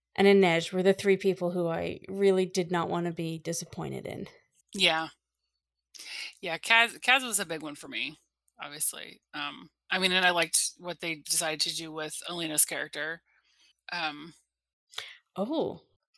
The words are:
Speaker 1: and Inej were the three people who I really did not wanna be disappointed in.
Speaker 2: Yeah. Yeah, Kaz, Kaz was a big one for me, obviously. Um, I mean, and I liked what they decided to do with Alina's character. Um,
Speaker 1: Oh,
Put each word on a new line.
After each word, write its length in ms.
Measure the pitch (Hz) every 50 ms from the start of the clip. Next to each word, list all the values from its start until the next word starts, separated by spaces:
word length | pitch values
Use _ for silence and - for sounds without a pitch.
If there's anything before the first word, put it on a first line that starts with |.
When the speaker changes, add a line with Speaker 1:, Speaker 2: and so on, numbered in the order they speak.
| _ _ -
Speaker 1:
and 100 | - 196 202
Inej 440 | 202 196 190 175 165 165 165 -
were 100 | - 185 180
the 100 | 196 190
three 220 | 190 - 202 196 190
people 340 | - 196 180 - 175 175
who 160 | 180 180 175 165
I 320 | 165 170 170 170 - - - -
really 380 | 190 196 202 196 190 185 185
did 240 | 180 185 190 175 170
not 180 | 180 170 160 165
wanna 220 | 160 170 170 175
be 260 | 165 - 165 160 165 160
disappointed 680 | - 170 170 - 170 - - - 156 143 135 127 -
in. 220 | - - - - - - _ _ _ _ _ _ _ -
Speaker 2:
Yeah. 340 | 196 190 170 160 160 160 156 - _ _ _ _ _ _ _ _ _ _ _ _ _ _ _ - - - - - - - - - _
Yeah, 160 | - 175 165 165
Kaz, 400 | - - 226 226 233 226 - 147
Kaz 220 | - - 254 269 254
was 140 | 247 214 202
a 60 | 196
big 160 | 160 165 151
one 120 | 147 151 147
for 140 | - - -
me, 300 | - 110 123 139 156 - _ _ _ _ _ _ _ -
obviously. 600 | - 147 143 151 - - - - - - - - _ _
Um, 380 | - 151 147 143 - - - - _ _ _ -
I 80 | 185 185
mean, 140 | 185 185
and 140 | 180 185 185
I 40 | 180
liked 420 | 180 170 165 160 - - - - - -
what 220 | 180 175 165 -
they 160 | - 170 160
decided 440 | 151 147 - - - 170 160 156 151
to 140 | - 165 156
do 180 | 160 165 160
with 220 | 156 156 156 156 - - - -
Alina's 360 | 175 170 170 160 151 151 -
character. 580 | - 165 139 147 156 - 151 147 156 165 165 _ _ _ _ _ _ _ _ _ _ _ _ _ -
Um, 420 | 180 175 165 156 147 147 151 170 151 _ _ _ _ _ _ _ _ _ _ _ - - - - - - _ _ _
Speaker 1:
Oh, 460 | 185 196 233 320 320 196 - - - - _ _ _ _ _ _